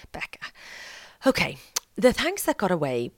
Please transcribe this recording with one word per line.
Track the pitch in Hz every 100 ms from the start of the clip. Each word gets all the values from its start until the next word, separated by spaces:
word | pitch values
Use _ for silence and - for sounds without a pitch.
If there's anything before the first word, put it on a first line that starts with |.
| -
Becca. | 165 - - - - - - - - - - 262
Okay, | - 151 143 - - - -
the | 247
thanks | - 302 392
that | - -
got | 190
away | 175 143 123 120